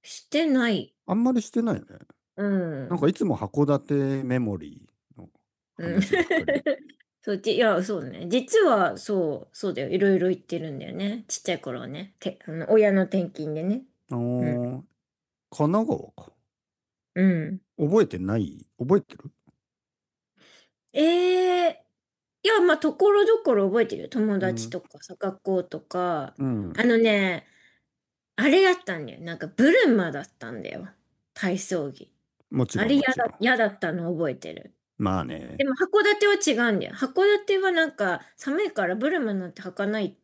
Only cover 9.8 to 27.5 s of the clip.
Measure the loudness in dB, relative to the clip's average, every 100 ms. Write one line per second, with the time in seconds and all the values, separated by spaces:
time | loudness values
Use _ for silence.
9.8 | -4 2 4 4 2 -2 -6 -8 -8 -10
10.8 | -10 -6 -6 -6 -10 -10 -6 -6 -6 -10
11.8 | -10 -12 -14 _ -12 -10 -12 -10 2 4
12.8 | 6 4 2 -2 -4 -6 -8 -4 -4 -4
13.8 | -8 _ _ -6 -4 -2 -2 -2 -6 -8
14.8 | -14 _ _ _ _ _ _ -2 0 0
15.8 | 0 -4 -6 -20 -20 _ _ _ _ _
16.8 | _ _ _ 0 2 2 -4 -10 _ -4
17.8 | 2 2 2 -2 -2 -2 -2 -8 -20 _
18.8 | 0 0 0 -20 -20 _ _ _ _ _
19.8 | _ _ _ _ _ _ _ _ _ _
20.8 | _ 2 4 4 4 4 2 2 0 -2
21.8 | _ _ _ _ _ _ 2 4 4 4
22.8 | 0 2 4 6 6 4 4 2 2 2
23.8 | 0 -2 -6 -2 0 0 -2 -4 -6 -10
24.8 | -12 -20 -20 -8 -8 -6 -2 -2 -2 -12
25.8 | _ -4 -2 -2 -6 -6 -4 -2 -4 0
26.8 | 2 4 4 4 0 -2 _